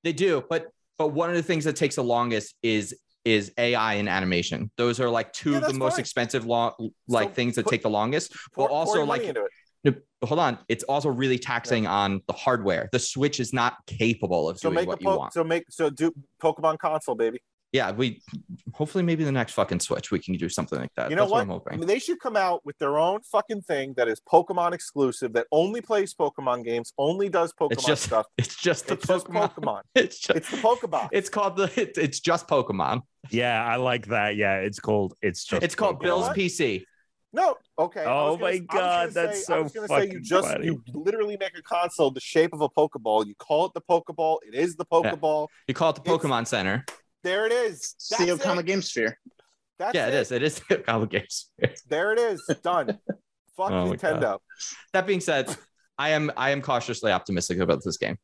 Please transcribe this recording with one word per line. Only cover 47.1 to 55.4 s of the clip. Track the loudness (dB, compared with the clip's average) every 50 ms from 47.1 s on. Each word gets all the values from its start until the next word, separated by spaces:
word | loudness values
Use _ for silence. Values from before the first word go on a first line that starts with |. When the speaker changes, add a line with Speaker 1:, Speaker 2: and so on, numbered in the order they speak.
| _ _ _
Speaker 2:
There | -2 0 0 2
it | 2
is. | 2 2 0 0 -2 -6 -12 -14 -12
Speaker 4:
It's | _ -8 -4 0 2
the | 2
Speaker 2:
That's | 2 2 0 0
Speaker 4:
Okama | 0 0 0
Speaker 2:
it. | 0
Speaker 4:
Game | 0 -2 -2
Sphere. | -2 -4 -2 -2 -2 -2 -2 _ _ -20 _ _ _ _ _ _ _ _ _ _
Speaker 2:
That's | -6 -2 0
Speaker 1:
Yeah, | 0 0 2
it | 2
Speaker 2:
it. | 0
Speaker 1:
is. | 0 0
It | 0 0
is | 0 0 -2 -4 0
<laughs> | 0
the | 0 0
Okama | 2 0 0 0 0 0
Game | -2 -4 -4 -4
Sphere. | -10 -10 -10 _ _ -2 -2 -2 -2 -6 _ -4
Speaker 2:
There | -2 -2 0 0
it | 2 2
is. | 0 0 -2 -4 -2 -4 -4 -2 0
Done. | 0 0 0 0
Speaker 1:
<laughs> | -2 -6 -6 _ -12 -12 -12 _ _ _ _ _ _ _
Speaker 2:
Fuck | -6 -4 -2
Speaker 1:
Oh | 0 0 0
my | 0 -2
Speaker 2:
Nintendo. | 0 0 0 0 2
Speaker 1:
God. | 0 0 -2 -4 _ _ -18 -14 -14 -14 -14 -16 -20 _
That | -2 0 2
being | 2 -2 0
said, | 0 0 0 0